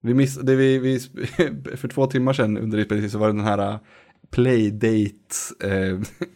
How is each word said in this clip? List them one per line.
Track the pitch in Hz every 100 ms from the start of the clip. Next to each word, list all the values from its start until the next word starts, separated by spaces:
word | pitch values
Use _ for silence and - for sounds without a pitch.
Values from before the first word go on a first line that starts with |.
Vi | 117
miss-, | 127 139 135
det | 135 131
vi, | 135 131
vi, | 131 131
<laughs> | - - 117 - 151 139 135 -
för | 127
två | - 135
timmar | 135 127
sedan | 135 107 107
under | 113 107
inspelningen | 104 104 104
så | 107
var | 107
det |
den | 104
här, | 107 101 101
eh, | 107 _ - _ _ _
Playdate, | - 127 120 107 104 113 110 101 - _ - - -
eh, | 98 95 95 95 107 - 175